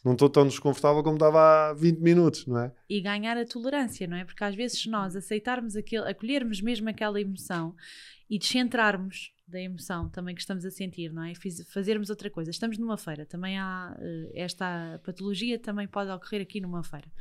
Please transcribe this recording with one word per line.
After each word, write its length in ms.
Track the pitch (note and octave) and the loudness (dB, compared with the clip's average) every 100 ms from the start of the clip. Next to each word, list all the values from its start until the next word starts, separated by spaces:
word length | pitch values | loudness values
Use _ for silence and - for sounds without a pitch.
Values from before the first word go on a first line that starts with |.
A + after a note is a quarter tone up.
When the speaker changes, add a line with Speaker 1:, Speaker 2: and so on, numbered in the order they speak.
Speaker 1:
Não 100 | B2 | 2
estou 140 | B2 C#3+ | 6 8
tão 160 | D3 C#3 | 8 6
desconfortável 560 | B2+ C#3+ C3 D3 D3+ | 4 0 4 4 4
como 100 | D#3 | 2
estava 240 | D#3 D#3 D#3+ D#3 D#3 D3+ | 6 8 10 10 8 6
há 20 | |
vinte 280 | D3 E3+ E3 | 4 4 6
minutos, 460 | E3 E3+ D#3+ - C3 | 6 8 6 4 -2
não 120 | A#2+ | -2
é? 140 | B2 - - | -2 -6 -6
Speaker 2:
E 100 | G3+ | -4
ganhar 360 | F#3+ G#3 A3 A#3+ | -2 -2 -2 -2
a 80 | A#3 | -4
tolerância, 580 | A#3+ B3+ C#4+ A#3+ - F3+ | -6 -2 -2 -2 -4 -6
não 80 | F3 | -6
é? 80 | |
Porque 180 | F#3 - | -8 -6
às 140 | G3+ G3 | -4 -2
vezes 240 | B3 - | -4 -4
se 60 | A3 | -2
nós 260 | G#3+ F#3+ | -2 -2
aceitarmos 600 | F#3 - G#3+ A#3+ B3+ A#3 G#3 | -4 -4 -4 -2 -4 -4 -6
aquele, 320 | G3+ A3 G3 | -4 -4 -4
acolhermos 520 | G3 A3 C#4 A#3 G3 | -4 -2 0 0 -2
mesmo 280 | A3 G#3+ A3 | -2 -2 -2
aquela 320 | - G#3+ G3+ | -2 -2 -2
emoção 520 | G3+ F#3+ - F3 E3 - - - - - - | -2 -6 -6 -4 -4 -8 -18 -20 -20 -18 -6
e 120 | G#3 | -2
descentrarmos 920 | - B3+ A#3+ A#3+ G#3+ F#3+ F#3+ - - _ - | 0 0 2 2 2 2 -4 -10 -14 _ -14
da 140 | F3+ | -10
emoção 480 | F#3 E3+ - F3 E3 | -8 -8 -6 -6 -6
também 260 | F3+ F3+ | -6 -8
que 60 | F3 | -8
estamos 240 | - F#3 | -6 -6
a 60 | F#3 | -6
sentir, 400 | - F#3 F3 E3 | -8 -8 -6 -8
não 100 | E3 | -6
é? 100 | E3 E3+ | -8 -8
Fiz-, 280 | G3 E3 - | -10 -10 -8
fazermos 380 | G3+ G3 G#3+ G3+ | -4 0 0 -2
outra 180 | G#3+ G#3 | -6 -8
coisa. 220 | E3+ D#3+ | -6 -6
Estamos 260 | E3+ A#3 G#3+ | -4 -4 -4
numa 180 | A3+ G#3 | -4 -4
feira, 260 | E3 D3+ | -6 -10
também 320 | D3+ F3 F#3 F#3+ | -10 -8 -6 -4
há, 400 | F#3+ F#3 F3+ - | -6 -6 -10 -10
eh, 320 | E3+ E3 D#3+ | -10 -10 -10
esta 680 | - F3 - F#3 E3+ E3 E3 | -8 -8 -4 -4 -4 -6 -10
patologia 520 | - F3+ G3 F#3 A#3+ A#3 | -10 -6 -4 -2 -2 -4
também 300 | A3+ G#3 G3+ | -4 -6 -4
pode 240 | G3+ G3 | -4 -4
ocorrer 320 | F#3 - G#3 | -6 -6 -6
aqui 180 | F#3 G#3 | -6 -6
numa 220 | F3+ E3+ | -6 -4
feira. 240 | - C#3+ - - | -6 -8 -12 -8